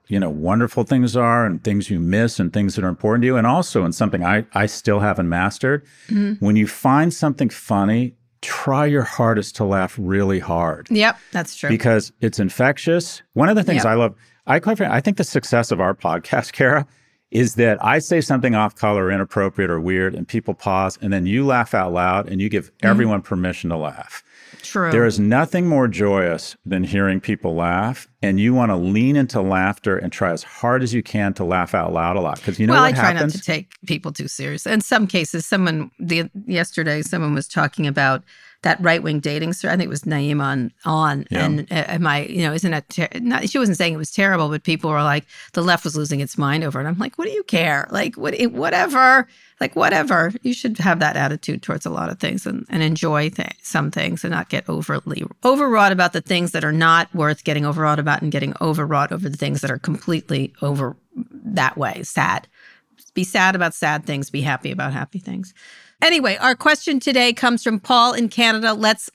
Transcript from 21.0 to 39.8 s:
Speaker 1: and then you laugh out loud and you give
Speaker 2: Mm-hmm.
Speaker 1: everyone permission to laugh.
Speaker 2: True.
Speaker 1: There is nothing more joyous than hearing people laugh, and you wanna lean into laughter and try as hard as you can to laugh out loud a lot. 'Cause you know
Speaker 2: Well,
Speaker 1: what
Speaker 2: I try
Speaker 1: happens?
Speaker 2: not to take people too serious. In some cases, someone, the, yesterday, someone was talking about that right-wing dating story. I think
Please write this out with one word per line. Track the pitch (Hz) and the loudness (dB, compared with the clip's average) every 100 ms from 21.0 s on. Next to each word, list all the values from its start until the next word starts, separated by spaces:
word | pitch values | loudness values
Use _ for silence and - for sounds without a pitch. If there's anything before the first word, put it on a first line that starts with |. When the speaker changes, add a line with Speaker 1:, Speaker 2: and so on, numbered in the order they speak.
Speaker 1:
and | 101 | -2
then | 98 92 | 0 0
you | 117 | 0
laugh | 139 123 117 | 2 2 2
out | 104 92 | 0 0
loud | 87 90 98 - | 0 0 0 -2
and | 95 | -2
you | 101 | -2
give | 98 - | -2 -4
Speaker 2:
Mm-hmm. | _ 107 | _ 2
Speaker 1:
everyone | 110 113 101 | 4 2 0
permission | - 92 90 85 85 | -2 -2 -2 -4 -4
to | 82 | -4
laugh. | 76 69 - - - - - - | -6 -10 -14 -18 -20 -20 -20 -20
Speaker 2:
True. | - 202 170 | -8 -2 2
Speaker 1:
There | 117 117 | 4 4
is | 104 | 4
nothing | 104 127 160 180 175 | 2 4 2 0 2
more | 143 123 | 2 2
joyous | 87 101 98 87 80 - - | 2 2 2 0 -2 -8 -14
than | - 95 | -4 -2
hearing | 87 98 98 95 | 0 0 2 0
people | - 104 87 | -2 -2 -2
laugh, | 82 85 90 110 131 - _ | -2 0 0 -2 -6 -12 _
and | 101 95 | 0 2
you | 113 | 4
wanna | 127 117 92 | 4 4 2
lean | 90 107 131 143 | 2 2 4 2
into | 127 113 | 2 0
laughter | 95 92 95 - 104 92 | 0 2 0 0 -2 -2
and | 90 | -4
try | - 92 | -4 -2
as | 82 | -2
hard | - - 120 127 | -8 -4 0 0
as | 123 | 0
you | 117 | -2
can | - 107 98 | -2 -2 -2
to | 98 | -2
laugh | 87 92 85 | 0 0 0
out | 87 85 | -2 0
loud | 85 85 95 | 0 0 0
a | |
lot. | 80 76 | -2 -4
'Cause | - 95 | -6 0
you | 107 | 4
know | |
Speaker 2:
Well, | 185 | 6
Speaker 1:
what | 254 | 4
Speaker 2:
I | 139 | 4
try | 202 | 2
Speaker 1:
happens? | 175 151 | 2 -2
Speaker 2:
not | 190 | -4
to | |
take | - 156 - - 185 | -6 -6 -8 -12 -8
people | 160 170 | -6 -6
too | 151 151 | -10 -10
serious. | - 139 151 - | -10 -10 -8 -2
In | 220 | -2
some | - 226 190 | 2 0 2
cases, | 185 156 165 - | 0 -2 -4 -2
someone, | 196 180 160 - - | 0 0 0 -6 -8
the, | 170 165 165 196 208 | -2 -2 -2 -8 -4
yesterday, | 175 180 - 160 151 | -2 -2 -2 -2 -2
someone | 156 175 151 | -4 -2 -2
was | 139 - | -2 -4
talking | 165 147 - 147 | -2 -2 -2 -2
about | 143 135 156 - - - _ | 0 0 0 -4 -20 -20 _
that | 165 165 | -2 0
right-wing | 175 170 160 151 | 2 2 0 -4
dating | 147 151 160 | -2 -4 -4
story. | 185 175 | -4 -2
I | |
think | 180 | -2